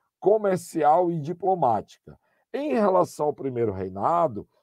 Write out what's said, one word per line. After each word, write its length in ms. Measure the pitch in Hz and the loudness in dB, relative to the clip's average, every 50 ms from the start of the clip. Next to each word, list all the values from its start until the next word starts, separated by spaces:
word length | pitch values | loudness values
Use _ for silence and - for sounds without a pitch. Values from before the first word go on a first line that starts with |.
| _ _ _ _ | _ _ _ _
comercial 920 | - 190 214 220 208 196 185 170 170 - - 165 147 147 151 175 180 170 | 0 2 2 2 2 0 0 -2 -4 -6 -4 0 4 4 4 4 2 0
e 80 | 170 165 | -2 -4
diplomática. 1000 | 139 156 180 170 160 180 190 175 147 123 110 101 - - - _ _ - 69 - _ _ _ _ _ _ - | -4 -6 -8 -4 -2 -2 0 2 2 2 2 0 -2 -8 -14 _ _ -20 -20 -20 _ _ _ _ _ _ -8
Em 200 | 254 285 311 254 | -6 -4 -2 0
relação 540 | 233 208 196 190 180 175 - - - 151 | 2 2 4 4 4 2 0 -2 -4 -4
ao 60 | 151 131 | -4 -2
primeiro 380 | - 135 139 123 120 117 107 | -4 -6 -4 -2 0 -2 -2
reinado, 760 | 95 92 92 95 92 95 107 139 165 175 170 151 110 101 - - _ _ | -2 -4 -6 -6 -4 -2 0 0 2 2 2 0 -2 -6 -12 -12 _ _